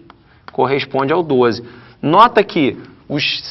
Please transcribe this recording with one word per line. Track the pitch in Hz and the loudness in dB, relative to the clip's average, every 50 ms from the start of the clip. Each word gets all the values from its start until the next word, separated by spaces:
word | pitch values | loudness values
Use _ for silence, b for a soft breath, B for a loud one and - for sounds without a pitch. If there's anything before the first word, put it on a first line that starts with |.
| - - - _ b b b b b - | -18 -20 -20 _ b b b b b -8
corresponde | - - 127 127 139 143 127 - - 135 135 135 | -4 -2 0 0 0 -2 -4 -4 -4 -4 -2 0
ao | 160 180 175 | 0 -2 0
doze. | 156 139 127 123 120 110 92 117 B B B B B B B | 0 2 2 2 2 2 -2 -8 B B B B B B B
Nota | - 143 160 196 226 240 226 220 196 | -2 2 4 4 4 6 4 2 0
que | - - 180 147 120 - 123 117 B B B B - | 2 0 0 0 0 -2 -4 -12 B B B B -8
os | 143 151 147 - - - - - | -6 -4 -4 -4 -6 -8 -10 -14